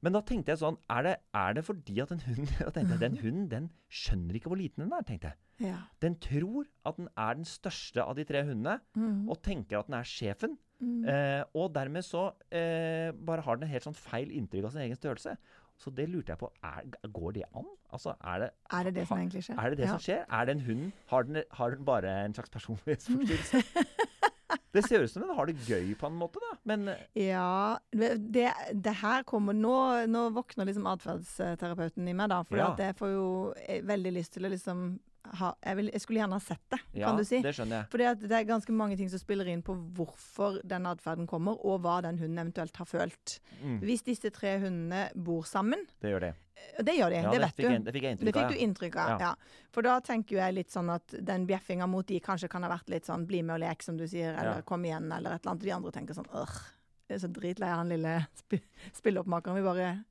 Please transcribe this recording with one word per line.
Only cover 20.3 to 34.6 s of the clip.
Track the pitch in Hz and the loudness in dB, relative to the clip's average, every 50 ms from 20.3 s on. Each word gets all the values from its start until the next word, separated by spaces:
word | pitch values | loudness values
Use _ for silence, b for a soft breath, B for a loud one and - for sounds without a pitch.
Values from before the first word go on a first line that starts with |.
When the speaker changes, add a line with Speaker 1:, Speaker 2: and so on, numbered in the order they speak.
Speaker 1:
Er | - 113 120 | 0 2 2
det | 123 143 147 | 2 2 0
en | 135 | 0
hund? | 120 110 120 147 185 202 - - - | 0 -2 -2 -2 -4 -8 -10 -6 2
Har | - 131 123 | 4 4 4
den, | 123 151 156 - - | 4 0 -4 -4 -4
har | - - 127 120 | -4 -2 0 0
den | 127 131 139 | 0 0 2
bare | 139 131 113 92 92 95 98 101 | 4 4 4 4 2 0 0 0
en | 104 104 | -2 -2
slags | - 117 - | -4 -8 -8
personlighetsforstyrrelse? | - 113 - - 113 101 - - 151 - - - 247 262 277 214 330 311 - - - 262 233 | -8 -10 -6 -4 -6 -4 0 0 0 0 2 0 2 4 4 4 4 2 2 4 4 4 4
Speaker 2:
<laughs> | - - 339 302 - - - - - - - - 427 - - _ _ 339 302 _ _ - | 4 2 2 2 2 4 0 0 0 2 2 2 2 2 0 _ _ -4 -4 _ _ 4
Speaker 1:
Det | 202 208 | 4 4
ser | - 240 214 143 | 8 6 6 6
ut | 113 | 6
som | - 180 240 | 0 -4 -4
den | 381 349 | -2 2
har | 262 143 | 2 2
det | 151 165 147 120 110 | 0 0 -4 0 0
gøy | 117 92 90 95 104 - | 2 2 2 0 -2 -2
på | - 147 | -4 -6
en | 160 170 | -4 -2
måte, | 170 165 - - | -4 -4 -4 -6
da. | 466 466 - - _ | -8 -8 -10 -8 _
Men | 220 214 214 202 196 190 - - - _ | -2 0 0 0 -2 -4 -6 -10 -8 _
Speaker 2:
Ja, | 220 196 190 190 185 185 180 185 190 202 214 226 - _ _ | 0 0 2 2 2 2 2 2 2 2 2 0 -2 _ _
det, | - 220 220 233 240 226 208 220 214 247 240 247 - - - - - | 0 2 4 4 2 2 0 2 4 4 4 4 2 0 -4 -4 -4
det | 208 185 220 208 | 0 0 0 0
her | 190 208 214 233 262 262 | 2 2 2 2 2 0
kommer | - - 220 208 202 202 | 0 0 2 2 4 4
nå, | 214 214 220 254 262 262 262 247 240 233 226 | 4 4 6 6 6 6 6 4 4 4 4
nå | 226 233 233 233 | 4 4 4 2
våkner | 220 233 247 - - - 196 | 2 0 -4 -4 -2 -2 0
liksom | 196 196 208 202 190 | 0 0 0 0 0
atferdsterapeuten | 190 175 - - 170 170 175 - - - 190 175 170 165 - 175 175 165 165 165 - - 180 180 | -2 -2 -2 -4 -6 -6 -6 -10 -6 -4 -2 -2 -2 -2 -2 -4 -2 -2 -2 -2 -2 -2 -2 0
i | 180 | 0
meg, | 180 202 214 | 0 2 2
da, | 196 180 170 | 2 2 0
fordi | - - 202 | 0 2 2
Speaker 1:
Ja. | 196 185 | 4 4
Speaker 2:
at | - 202 | 2 2
jeg | 196 190 196 | 0 -2 -2
får | - 220 196 | -2 -2 0
jo, | 196 196 190 185 185 185 185 202 - - - - | 0 2 2 0 0 0 -2 -4 -6 -8 -6 -4
eh, | 196 185 | -4 -4
veldig | - 190 208 202 185 185 180 | 0 0 0 2 2 0 0
lyst | 180 170 - - | -2 -4 -4 -6
til | - 180 | -4 -2
å | 190 | -2
liksom | 196 185 | -2 -2